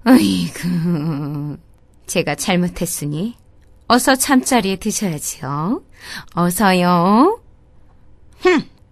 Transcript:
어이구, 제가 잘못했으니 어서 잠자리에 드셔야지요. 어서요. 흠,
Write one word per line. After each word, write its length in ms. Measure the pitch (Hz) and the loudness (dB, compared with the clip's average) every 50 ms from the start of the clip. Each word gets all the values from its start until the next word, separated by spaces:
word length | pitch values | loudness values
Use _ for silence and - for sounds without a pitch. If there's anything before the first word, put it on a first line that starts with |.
| - | 4
어이구, 1500 | 226 262 233 208 196 190 180 175 160 - - 170 175 175 170 160 175 175 151 147 165 151 143 151 143 151 147 147 147 139 - - - - _ _ _ _ _ _ | 6 6 6 6 4 0 -2 -2 -4 -6 -8 -6 -4 -4 -2 -2 -2 -2 -2 -2 -4 -4 -6 -6 -6 -6 -8 -8 -8 -10 -12 -16 -20 -20 _ _ _ _ _ _
제가 300 | - - 180 - 160 143 | -6 -4 -2 -2 -2 -4
잘못했으니 1000 | - - 202 185 175 175 180 175 - 175 - - - 151 147 147 156 196 240 233 - _ _ _ - - - - - _ | -4 -2 -2 0 0 0 -2 -4 -6 -6 -6 -6 -6 -6 -6 -6 -6 -6 -8 -8 -12 _ _ _ -20 -20 -20 -20 -10 _
어서 280 | - 233 247 - 285 269 | 2 2 2 4 2 2
잠자리에 600 | 262 - - 277 254 254 - 262 233 185 190 190 | 2 2 2 2 2 2 2 0 0 0 0 -4
드셔야지요. 1040 | 185 - 214 196 - 214 185 156 143 - - - - 147 135 143 147 156 190 269 381 - - - - - - - - - - - | -4 -4 -6 -4 -4 -4 -4 -4 -6 -8 -10 -12 -10 -8 -6 -6 -4 -4 -4 -4 -6 -8 -12 -20 -20 -18 -16 -16 -16 -16 -8 -4
어서요. 1040 | 175 175 175 180 - 214 190 185 180 175 180 180 175 170 190 208 233 294 392 466 - - - - _ _ _ _ - - - - - - - - - - - - - | -2 -2 0 0 2 2 2 4 4 4 2 2 4 4 4 4 4 4 2 0 -2 -8 -18 -20 _ _ _ _ -20 -20 -20 -20 -20 -20 -20 -20 -20 -20 -20 -10 -2
흠, 220 | - 359 339 269 - - - _ _ _ | 0 2 2 2 0 -4 -12 _ _ _